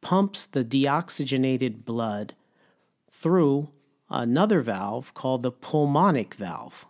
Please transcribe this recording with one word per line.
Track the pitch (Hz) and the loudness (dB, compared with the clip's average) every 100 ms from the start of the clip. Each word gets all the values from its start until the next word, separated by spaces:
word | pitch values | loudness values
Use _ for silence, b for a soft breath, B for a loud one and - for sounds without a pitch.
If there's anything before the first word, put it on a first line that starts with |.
pumps | - 185 202 - - | 2 2 2 -2 -6
the | 143 | -4
deoxygenated | 117 135 139 147 175 - 139 131 131 127 127 110 110 | 0 2 2 0 -2 -6 -2 0 0 0 -2 -4 -8
blood | 117 113 104 104 - _ _ _ _ _ _ _ | -4 -4 -4 -8 -14 _ _ _ _ _ _ _
through | - 165 180 151 139 147 _ _ _ _ | -6 0 4 4 2 -2 _ _ _ _
another | - 120 131 214 202 | -4 0 2 4 2
valve | 113 95 101 113 131 | 0 -4 -4 -6 -10
called | - 131 131 | -8 -2 -2
the | 123 | -2
pulmonic | 123 - 156 147 143 190 143 104 - | -6 -4 0 2 4 4 4 -2 -8
valve | 180 151 120 - - | -10 -10 -12 -18 -20